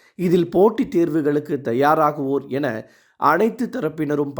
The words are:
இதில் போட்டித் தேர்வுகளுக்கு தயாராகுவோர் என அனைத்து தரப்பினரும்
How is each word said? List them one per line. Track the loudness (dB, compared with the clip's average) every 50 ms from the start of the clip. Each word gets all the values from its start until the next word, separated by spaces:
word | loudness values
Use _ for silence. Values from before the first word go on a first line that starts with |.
| _ _ _
இதில் | -4 0 2 2 2 2 2
போட்டித் | 4 4 4 4 4 0 -4 -2 0
தேர்வுகளுக்கு | 0 0 0 0 0 0 0 0 -2 -2 -4 -6 -4
தயாராகுவோர் | -4 -2 0 2 2 4 4 4 2 2 0 -2 -4 -2 -2 -4 -4 -4
என | -4 -4 -2 -4 -4 -6 -8 -12 _ _ _ _ _
அனைத்து | 0 2 2 4 4 2 0 0 -2 -6 -6
தரப்பினரும் | -6 -6 -6 -6 -4 -4 -4 -2 -2 -2 -2 -2 -4